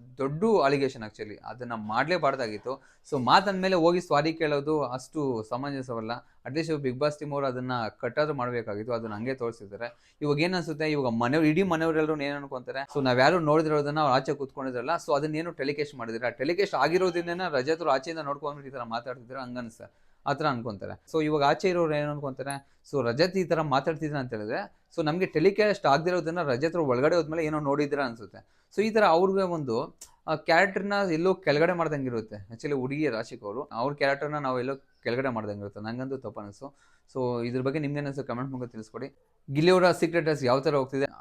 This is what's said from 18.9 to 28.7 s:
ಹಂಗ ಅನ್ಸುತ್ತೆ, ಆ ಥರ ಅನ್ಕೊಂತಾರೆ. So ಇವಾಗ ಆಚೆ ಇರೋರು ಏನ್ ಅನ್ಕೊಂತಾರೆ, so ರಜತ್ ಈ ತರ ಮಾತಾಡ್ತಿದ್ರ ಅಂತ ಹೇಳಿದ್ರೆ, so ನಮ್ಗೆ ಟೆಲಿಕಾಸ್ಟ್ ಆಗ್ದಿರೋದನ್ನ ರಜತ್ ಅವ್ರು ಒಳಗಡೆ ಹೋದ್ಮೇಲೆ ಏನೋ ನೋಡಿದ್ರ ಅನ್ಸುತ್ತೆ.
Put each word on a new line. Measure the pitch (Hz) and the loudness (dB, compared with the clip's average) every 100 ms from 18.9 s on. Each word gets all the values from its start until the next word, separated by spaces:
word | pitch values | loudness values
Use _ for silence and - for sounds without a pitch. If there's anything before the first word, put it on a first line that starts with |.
| 117 123 127 117 135 | -6 -8 -12 -12 -12
ಹಂಗ | 123 123 | -10 -10
ಅನ್ಸುತ್ತೆ, | 117 - 98 _ _ _ - | -10 -12 -20 _ _ _ -4
ಆ | |
ಥರ | 139 151 | -2 0
ಅನ್ಕೊಂತಾರೆ. | 123 117 101 101 98 _ | -2 -4 -8 -10 -12 _
So | 160 | 0
ಇವಾಗ | 151 151 | 2 2
ಆಚೆ | 139 160 196 | 4 4 2
ಇರೋರು | 175 165 151 | 2 0 0
ಏನ್ | 147 | -2
ಅನ್ಕೊಂತಾರೆ, | 147 143 131 135 139 - _ - | -4 -8 -8 -8 -10 -12 _ -6
so | 143 | -2
ರಜತ್ | 117 120 180 185 | 0 2 2 2
ಈ | |
ತರ | 170 160 | 0 0
ಮಾತಾಡ್ತಿದ್ರ | 156 135 143 156 156 147 | 2 0 0 -2 -2 -4
ಅಂತ | 127 | -6
ಹೇಳಿದ್ರೆ, | 113 107 143 202 _ _ - | -6 -6 -6 -6 _ _ -4
so | 156 | -2
ನಮ್ಗೆ | 170 185 | 0 0
ಟೆಲಿಕಾಸ್ಟ್ | 160 175 196 208 196 151 | 4 4 6 2 4 4
ಆಗ್ದಿರೋದನ್ನ | 143 160 180 160 170 | 4 4 0 0 -2
ರಜತ್ | 156 120 160 170 | 0 0 0 0
ಅವ್ರು | 147 | 2
ಒಳಗಡೆ | 123 143 175 | 4 4 4
ಹೋದ್ಮೇಲೆ | 151 160 156 | 2 0 -2
ಏನೋ | 151 | 0
ನೋಡಿದ್ರ | 147 143 143 143 | 0 0 0 0
ಅನ್ಸುತ್ತೆ. | 135 113 104 110 - _ _ | -2 -6 -16 -18 -20 _ _